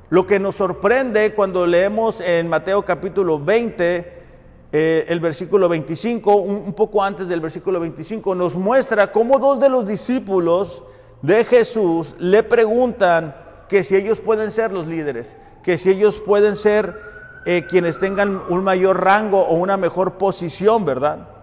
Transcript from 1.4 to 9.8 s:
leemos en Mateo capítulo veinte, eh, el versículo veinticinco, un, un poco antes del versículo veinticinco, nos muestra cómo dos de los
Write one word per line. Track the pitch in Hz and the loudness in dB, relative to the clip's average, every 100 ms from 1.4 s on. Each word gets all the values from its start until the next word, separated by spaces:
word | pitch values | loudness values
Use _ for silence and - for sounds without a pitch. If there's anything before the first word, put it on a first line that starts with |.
| 196 185 175 | -2 0 2
leemos | 170 196 214 226 - | 2 2 0 -2 -2
en | 175 170 170 | -2 -2 0
Mateo | 160 165 202 | -2 0 -2
capítulo | 196 170 190 175 185 151 | -2 -4 -4 -2 0 0
veinte, | 147 220 233 156 175 175 175 - - - - - - | 0 0 0 -2 -2 -2 -6 -16 -20 -20 -20 -20 -6
eh, | 151 160 160 - | 0 2 0 0
el | 170 | -2
versículo | 165 156 170 196 180 | -2 -4 -2 2 2
veinticinco, | 165 156 160 226 240 202 208 | 0 -4 -6 -4 -2 2 2
un, | 190 202 | 2 -4
un | 185 | -6
poco | 202 214 208 | -4 -2 0
antes | 196 180 185 | -2 -4 -6
del | 175 | -4
versículo | 160 175 180 185 | -6 -6 -4 -4
veinticinco, | 170 139 156 220 196 | -4 -8 -12 -8 -4
nos | 185 180 | -2 -2
muestra | 151 190 254 254 220 196 | -2 0 0 2 0 2
cómo | 214 233 269 | 2 2 4
dos | 269 269 | 4 4
de | 269 | 4
los | 254 | 2